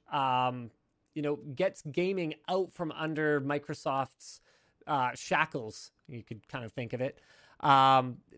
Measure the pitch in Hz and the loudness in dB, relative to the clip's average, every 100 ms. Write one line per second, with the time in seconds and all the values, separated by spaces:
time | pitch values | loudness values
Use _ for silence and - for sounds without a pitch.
0 | _ 147 135 127 127 127 117 - _ _ | _ 0 2 2 0 -2 -12 -18 _ _
1 | _ 156 147 147 143 127 180 - 151 139 | _ -6 -4 -4 -8 -2 -2 -2 -6 -2
2 | 180 190 160 147 - 185 180 - 165 143 | -2 -2 -4 -6 -4 -2 -2 -4 -8 -4
3 | 156 156 151 143 135 147 - 151 156 135 | -6 -2 2 2 0 -4 -4 -8 -4 -2
4 | 131 - - - _ _ _ _ - 143 | -4 -8 -20 -20 _ _ _ _ -4 0
5 | 127 127 - 165 160 143 110 - - _ | 0 -2 -2 0 2 -2 -8 -12 -18 _
6 | - 123 - 110 - 135 113 - 117 120 | -16 -16 -14 -16 -12 -10 -10 -8 -8 -4
7 | 131 - _ - - _ 147 135 135 135 | -4 -6 _ -20 -20 _ 6 8 10 6
8 | 127 123 _ | 4 -6 _